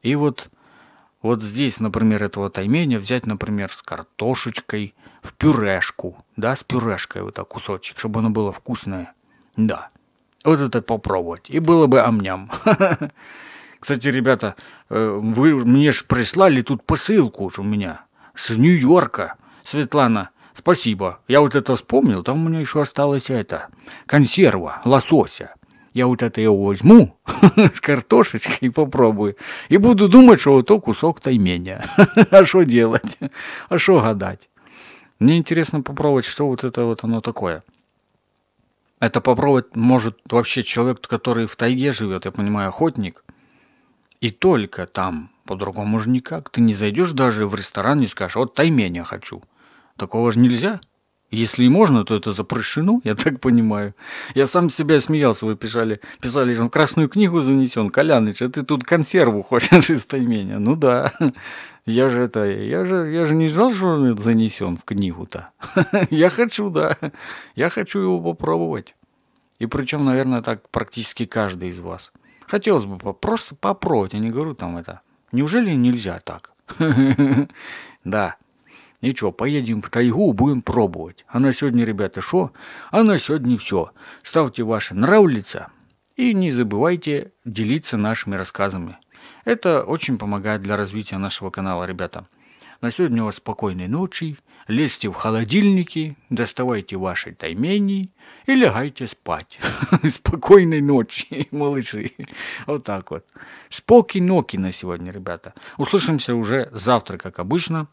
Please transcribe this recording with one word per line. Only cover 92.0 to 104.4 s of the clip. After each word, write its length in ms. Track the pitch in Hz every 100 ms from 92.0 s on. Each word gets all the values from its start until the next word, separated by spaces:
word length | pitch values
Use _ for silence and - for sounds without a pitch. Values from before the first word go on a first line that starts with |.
| 87 - 92 _ _ _ - -
На 100 | 117
сегодня 320 | 117 170 117
у 40 | 110
вас 100 | 101
спокойной 520 | - 107 104 92 92
ночи. 480 | 143 185 - 160 143 _ _ -
Лезьте 400 | 113 147 - 107
в 60 |
холодильники, 1000 | 87 110 110 113 175 202 190 175 165 156 143 _
доставайте 640 | 117 120 - 127 110 92 95
ваши 360 | 92 87 -
таймени 800 | 82 80 87 151 202 196 196 185 _ - - -
и 80 |
лягайте 540 | 269 208 107 143 - 123
спать. 500 | - - 82 - - - -
<laughs> 260 | - 170 151
Спокойной 720 | - - 170 - 196 170 156
ночи, 680 | 143 135 110 - - 156 135
<laughs> 20 |
малыши. 640 | 147 143 139 117 104 - - - - - - 120
Вот 180 | 143
так 260 | - 98 -
вот. 140 | 78 _ - - - _
Споки-ноки 840 | - - 240 - 196 180 180